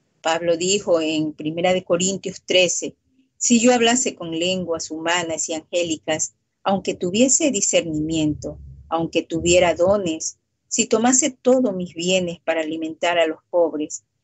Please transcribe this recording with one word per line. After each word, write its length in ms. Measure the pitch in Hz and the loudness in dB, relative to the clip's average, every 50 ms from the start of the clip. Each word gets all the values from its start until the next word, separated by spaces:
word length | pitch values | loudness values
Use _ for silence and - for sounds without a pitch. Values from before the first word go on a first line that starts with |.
| _ _ _ _ | _ _ _ _
Pablo 380 | - 160 165 165 175 170 170 165 | -2 -2 -2 0 0 0 0 0
dijo 420 | 180 185 202 208 - 208 170 165 | 0 0 0 0 0 2 0 2
en 320 | 156 156 160 156 156 151 | 2 0 -2 -2 -2 -4
Primera 400 | - - 151 156 165 170 170 180 | -6 -8 -8 -8 -4 -2 0 0
de 120 | 185 185 185 | 0 0 0
Corintios 580 | - 175 170 180 190 196 180 - 190 - - _ | 0 0 0 0 0 -2 -4 -8 -10 -12 -10 _
trece, 500 | - 180 185 185 170 - - 156 - - _ _ _ _ _ _ _ _ - | 0 2 4 4 2 0 -4 -6 -8 -10 _ _ _ _ _ _ _ _ -4
"Si 200 | - - 240 226 | 0 2 4 4
yo 140 | 226 247 | 6 4
hablase 420 | 247 233 233 226 240 240 - 220 - | 4 4 4 2 2 0 -2 -4 -6
con 240 | - 175 165 165 160 | -8 -8 -8 -6 -4
lenguas 520 | 175 185 185 185 180 160 165 160 - - | -2 -2 -2 -2 -4 -4 -6 -6 -6 -8
humanas 580 | 156 160 160 170 175 180 170 165 160 151 - - | -10 -6 -4 -2 -2 -2 -2 -4 -6 -6 -6 -6
y 60 | 165 | -6
angélicas, 800 | 156 - _ - 175 175 170 156 151 _ 160 156 160 - - _ _ _ _ _ _ | -8 -8 _ -4 -2 -2 -2 -4 -6 _ -4 -4 -4 -4 -6 _ _ _ _ _ _
aunque 320 | - 196 196 190 196 202 190 | -4 -2 -2 -2 -2 -4 -6
tuviese 560 | - 190 175 185 220 254 262 - - 330 277 | -4 -4 -2 2 2 4 4 4 2 2 0
discernimiento, 1080 | 202 202 - - - 175 170 165 156 151 156 160 165 160 156 151 147 - - 147 151 - - - - - - - | 0 0 0 0 0 0 0 0 -2 -2 -2 -2 0 0 0 0 -2 -4 -6 -12 -12 -12 -16 -20 -20 -20 -10 -6
aunque 320 | 160 165 165 160 - 165 | -4 -4 -2 -2 -2 -2
tuviera 520 | 165 - 170 160 160 175 175 180 180 170 160 | -2 -2 -4 -2 2 4 6 6 6 4 4
dones, 640 | 160 170 190 208 208 190 165 160 160 - - - _ _ _ _ _ _ - | 2 2 2 2 2 0 -4 -6 -6 -8 -10 -12 _ _ _ _ _ _ -6
si 160 | - - 220 | -4 -4 -2
tomase 460 | - 226 220 233 247 262 - 320 262 | 0 0 2 4 4 4 4 2 2
todos 440 | - _ - 254 254 262 254 208 190 | -2 _ 2 2 4 4 2 0 -2
mis 200 | 185 180 - - | -4 -6 -8 -8
bienes 460 | 165 175 180 185 185 180 170 170 - | -4 -2 0 2 2 0 -2 -6 -6
para 200 | _ 165 165 160 | _ -2 -2 -2
alimentar 580 | 156 156 160 160 160 160 160 - - 175 175 170 | -2 -4 -4 -6 -6 -8 -6 -2 -2 0 2 2
a 80 | 165 | 2
los 120 | 160 156 - _ _ | 2 0 -4 _ _
pobres, 560 | - 175 170 156 151 151 151 151 - - _ _ _ _ | 0 2 2 2 0 -4 -6 -6 -8 -12 _ _ _ _